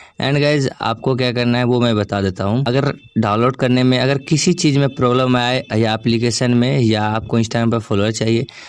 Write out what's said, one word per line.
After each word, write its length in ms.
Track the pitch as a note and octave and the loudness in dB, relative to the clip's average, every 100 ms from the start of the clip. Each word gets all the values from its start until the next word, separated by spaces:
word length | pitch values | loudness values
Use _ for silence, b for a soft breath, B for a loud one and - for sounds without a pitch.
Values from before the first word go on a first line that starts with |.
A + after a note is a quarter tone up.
| B B | B B
And 180 | C3 C#3+ | -2 0
गाइस, 300 | D3 D3+ C3+ - | 0 0 -2 -4
आपको 340 | A2 A2+ C3 B2+ | -6 -4 -2 -2
क्या 160 | B2+ | -2
करना 260 | A#2+ A#2+ A#2+ | 0 0 0
है 60 | |
वो 160 | B2 B2 | 2 2
मैं 140 | A#2+ A2 | 2 0
बता 260 | G2+ G2+ | 0 -2
देता 220 | G2 F#2 | -2 -2
हूँ। 200 | G2 A#2 C3+ | -2 0 0
अगर 260 | B2+ C#3+ - - - | 0 -2 -4 -6 -2
डाउनलोड 380 | A2 G#2+ B2 - | 0 2 0 0
करने 280 | C3 B2+ | 0 2
में, 140 | B2+ B2+ | 2 2
अगर 180 | B2+ C#3 C3+ | 2 -2 0
किसी 240 | D#3 F3+ | 0 2
चीज़ 260 | F3 D#3 C#3 | 2 2 2
में 80 | C#3 | 0
प्रॉब्लम 480 | C3+ B2+ B2 B2+ B2+ | 0 0 2 2 2
आए 280 | A#2+ B2+ - A2 | 0 -2 -2 0
या 180 | A2+ | 0
एप्लीकेशन 600 | A2 A#2+ A#2 A#2+ A2+ B2+ | 0 0 0 0 0 0
में, 260 | A#2+ B2 C#3+ | 2 2 2
या 240 | A#2 G#2+ | 2 2
आपको 360 | G#2+ A2 G#2+ A#2+ | 0 -2 -2 -2
Instagram 320 | A2+ A#2 A2+ | 0 0 0
पर 80 | A2+ | -2
फॉलोअर 320 | G#2 G2+ G#2 | -2 -2 0
चाहिए, 340 | A2 A2+ A2+ C3 B | -2 0 0 -2 B